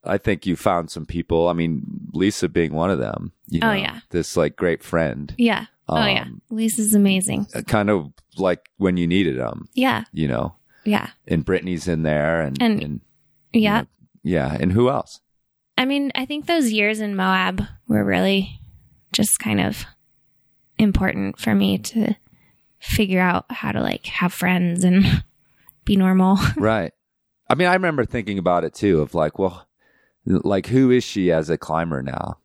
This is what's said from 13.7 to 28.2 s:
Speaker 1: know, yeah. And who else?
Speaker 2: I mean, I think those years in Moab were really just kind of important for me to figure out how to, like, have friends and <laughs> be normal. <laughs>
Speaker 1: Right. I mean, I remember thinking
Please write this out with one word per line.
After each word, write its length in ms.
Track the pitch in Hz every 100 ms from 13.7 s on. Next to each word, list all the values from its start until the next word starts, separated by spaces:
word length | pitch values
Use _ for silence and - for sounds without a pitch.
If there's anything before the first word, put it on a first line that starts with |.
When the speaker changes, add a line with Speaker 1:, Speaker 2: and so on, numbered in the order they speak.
| 214
Speaker 1:
know, 40 | - _ _ _
yeah. 340 | 73 87 67 76
And 140 | 80
who 160 | 98 123
else? 320 | - - - _ _ _ _ _ -
Speaker 2:
I 80 |
mean, 280 | 262 285 277
I 100 | -
think 220 | 262 294 302
those 240 | 339 247
years 280 | 214 208 214
in 140 | 214 196
Moab 460 | 185 185 185 190 202 - -
were 180 | 214
really 560 | 196 185 190 196 196 - - - _ _ _
just 260 | - 208 -
kind 220 | 220 -
of 240 | - - - _ _ _ _ _ _ _ _ _
important 600 | 214 185 190 - - -
for 160 | 226
me 240 | 202 196 190
to 360 | - 226 - 214 _ _ _ _ _ _
figure 420 | - - 202 185
out 240 | 180 175 -
how 220 | 240 -
to, 80 | -
like, 240 | 52 50 -
have 260 | - 180
friends 520 | - 180 180 175 170
and 400 | 180 185 196 - - _ _
<laughs> 300 | _ - _
be 120 | - 202
normal. 420 | 185 185 185 196 -
<laughs> 100 | -
Speaker 1:
Right. 360 | 107 110 85 _ _ _ _ _ _
I 60 |
mean, 140 | 123 180
I 60 |
remember 300 | 185 180 147
thinking 340 | 110 123